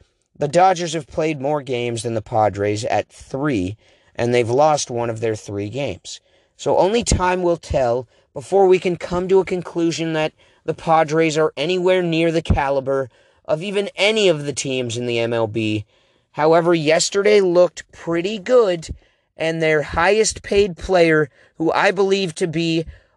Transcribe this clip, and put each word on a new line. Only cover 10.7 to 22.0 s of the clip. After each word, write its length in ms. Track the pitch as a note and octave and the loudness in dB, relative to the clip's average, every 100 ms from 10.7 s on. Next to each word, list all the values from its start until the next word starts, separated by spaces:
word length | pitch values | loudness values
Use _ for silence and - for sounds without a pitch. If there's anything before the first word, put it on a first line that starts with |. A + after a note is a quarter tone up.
Padres 640 | D#3 - D#3+ D#3 D#3 E3 D3 | -6 0 2 2 2 2 2
are 160 | D#3 - | 0 0
anywhere 480 | D3+ F#3 F3 F#3 | -4 0 2 2
near 280 | F3 D#3+ E3 | 2 0 0
the 100 | D#3+ | 0
caliber 680 | D#3+ - C#3 C#3 C3 C#3 C3 _ _ _ - | 0 0 0 -2 -2 -2 -4 _ _ _ -6
of 180 | D#3 | -4
even 260 | G3 G3+ G3+ - | -4 -4 -4 -2
any 320 | G3 A3 G3 | 0 2 2
of 180 | D#3 C#3+ | 2 -2
the 80 | |
teams 440 | B2+ C#3 C3 B2 A2+ | -6 -6 -4 -4 -6
in 80 | B2 | -4
the 120 | A#2 | -2
M 160 | A#2 | -2
L 140 | A#2 A2+ | -2 -2
B. 380 | A2+ A2 G#2+ G#2 _ _ _ _ | -2 -2 -4 -6 _ _ _ _
However, 440 | - D3+ E3 E3+ F3 | -2 2 4 4 2
yesterday 640 | D3 E3 - G3+ G3+ G#3 | 2 0 0 0 2 4
looked 500 | F#3 F3 F3+ - - | 4 4 2 0 -20
pretty 460 | - - E3+ F3+ A3 | -14 -6 -4 -4 -6
good, 520 | F3+ B3+ G#3+ F3 D#3+ - _ _ _ - | 0 2 2 0 -6 -16 _ _ _ -8
and 240 | D#3+ E3 | -4 0
their 200 | D#3+ D#3 | 2 2
highest 640 | C#3+ E3 F3 G#3+ G#3+ - | 0 0 2 2 2 -2
paid 340 | - G3+ G#3 E3 | -2 2 2 -2
player, 520 | - F#3 E3 D#3 D3 _ _ - | 0 4 4 4 0 _ _ -4
who 160 | D#3+ | -2
I 200 | - F#3 | 2 2
believe 440 | F#3+ | 2